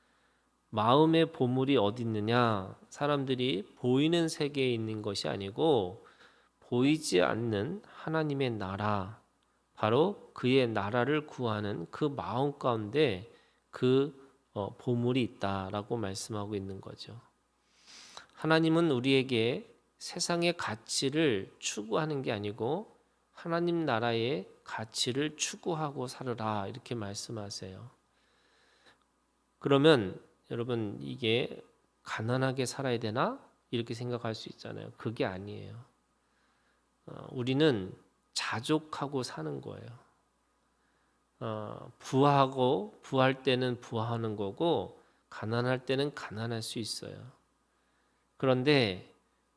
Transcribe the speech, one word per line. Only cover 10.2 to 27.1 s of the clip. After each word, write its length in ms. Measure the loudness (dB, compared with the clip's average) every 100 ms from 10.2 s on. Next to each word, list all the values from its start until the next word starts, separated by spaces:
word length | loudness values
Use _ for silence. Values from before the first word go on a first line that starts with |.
| -12
그의 360 | -2 4 4 4
나라를 580 | 0 0 0 2 0 -2
구하는 600 | -4 -4 -2 -4 -6 -8
그 140 | -2
마음 540 | -2 -2 -4 -2 -2 0
가운데 720 | -2 -2 -2 2 2 0 -8 -20 _ _ _
그, 480 | 0 4 4 2 -4 -20 _ _
어, 200 | -6 -6 -6
보물이 440 | -2 0 2 2
있다라고 760 | 0 -2 -4 -2 -4 -6 -4 -4
말씀하고 560 | -4 -6 -6 -6 -4
있는 260 | -6 -6 -10
거죠. 400 | -14 -16 -16 -16 -20 _ _ _ _ _ -20 -20 -20 -20 -20
하나님은 560 | -6 2 4 6 4 4
우리에게 800 | 4 4 4 4 2 2 -2 -8 _ _ _
세상의 540 | -12 -6 -2 2 2 0
가치를 960 | -4 -6 -6 -2 0 2 2 2 -4 -8
추구하는 640 | -8 -6 -2 0 0 -2
게 100 | -2
아니고 600 | -4 -4 -4 -2 -2 -6 _ _ _ _
하나님 560 | -14 -4 -2 0 0 0
나라의 640 | 0 2 0 0 -2 -6 -16
가치를 720 | -12 -10 -8 -4 -2 -2 -4 -4
추구하고 720 | -6 -4 -4 -2 -4 -4 -8
살으라 580 | -6 -6 -4 -2 -2 -4
이렇게 300 | -8 -8 -6
말씀하세요. 920 | -6